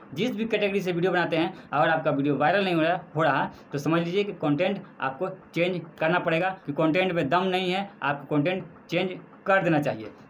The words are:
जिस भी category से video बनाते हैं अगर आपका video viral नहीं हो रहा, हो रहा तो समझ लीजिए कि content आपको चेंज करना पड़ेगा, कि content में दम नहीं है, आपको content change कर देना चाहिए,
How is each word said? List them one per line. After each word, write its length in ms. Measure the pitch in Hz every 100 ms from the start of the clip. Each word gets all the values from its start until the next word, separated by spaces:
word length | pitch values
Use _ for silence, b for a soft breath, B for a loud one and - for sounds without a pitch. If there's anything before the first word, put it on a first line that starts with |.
| -
जिस 220 | 131 247 202
भी 100 | 226
category 360 | 208 202 196
से 100 | 180
video 200 | 170 185
बनाते 260 | 175 156 160
हैं 160 | 180 -
अगर 260 | - 143 160
आपका 220 | 156 151
video 240 | 139 147 139
viral 260 | 151 202
नहीं 120 | 190 165
हो 60 |
रहा, 180 | 165 180 - 151
हो 80 |
रहा 260 | 151 139 196 B B
तो 60 | 143
समझ 240 | 151 170
लीजिए 220 | 170 196
कि 100 | 202
content 480 | - 147 147 190 202 B -
आपको 280 | 135 - 185
चेंज 520 | - - 165 180 180 - -
करना 200 | 160 180
पड़ेगा, 300 | 170 165 190 185 -
कि 80 |
content 380 | 143 160 185 185
में 160 | 170 139
दम 140 | 175 190
नहीं 260 | 185 185
है, 180 | 190 196 -
आपको 320 | 143 143 - 151
content 280 | 160 185 - - -
change 280 | 175 185 175 - - -
कर 180 | 190
देना 180 | 170 151
चाहिए, 300 | 139 107 104 -